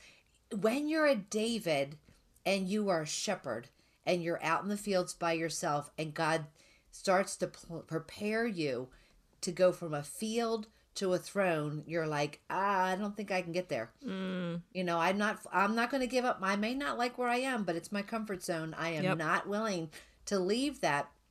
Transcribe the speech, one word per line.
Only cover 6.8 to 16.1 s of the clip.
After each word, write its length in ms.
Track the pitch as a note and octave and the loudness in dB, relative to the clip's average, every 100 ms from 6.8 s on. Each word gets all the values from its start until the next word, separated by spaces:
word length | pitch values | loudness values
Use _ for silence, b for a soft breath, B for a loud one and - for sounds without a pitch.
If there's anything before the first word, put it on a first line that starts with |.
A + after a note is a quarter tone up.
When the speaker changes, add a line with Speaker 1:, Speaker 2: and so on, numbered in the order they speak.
| b | b
Speaker 1:
starts 460 | - - F#3 F#3+ - | -4 2 2 2 -2
to 100 | F3 | -6
pl-, 340 | - - D#3+ - | -6 -12 -12 -6
prepare 600 | D#3+ D3+ - G#3 A3 A#3 | -6 -6 -6 -2 0 -2
you 420 | F3+ D3 B2 B2+ b b b _ _ | -2 -2 -2 -4 b b b _ _
to 100 | - | -6
go 200 | E3+ F#3 | 4 4
from 200 | F3+ E3+ | 4 -2
a 80 | D3 | -4
field 640 | D3 - A3 A#3 A3+ A3+ G#3+ b b | -6 -6 -2 0 0 -2 -4 b b
to 200 | - F#3+ | -4 0
a 40 | F3+ | 0
throne, 640 | - G3+ F#3 D#3+ D3 D3+ - | 0 0 2 2 0 -4 -4
you're 200 | E3 D#3 | -2 0
like, 340 | D3 D3 - - | 0 -2 -4 -6
"Ah, 340 | E3 G3 G3 F#3 | 0 2 4 4
I 60 | G3 | 2
don't 200 | G#3 G#3 | -2 -4
think 140 | G3+ | -2
I 100 | F#3 | -2
can 120 | F3 | 0
get 160 | E3+ F3+ | -2 -2
there." 200 | C3 A2+ - C4 | -2 -4 -8 -8
Speaker 2:
Mm. 540 | F#3+ F#3+ F3+ F3 E3+ - | -4 -4 -2 -4 -4 -6
Speaker 1:
You 100 | F#3 | -4
know, 140 | F3 E3+ | 0 2
I'm 180 | E3+ G3 | 2 2
not, 240 | G#3 G3+ - | 0 -2 0
I'm 240 | F3+ G3+ | 2 4
not 160 | A3+ A#3+ | 4 0
gonna 160 | C#4 | 0
give 180 | B3+ | 0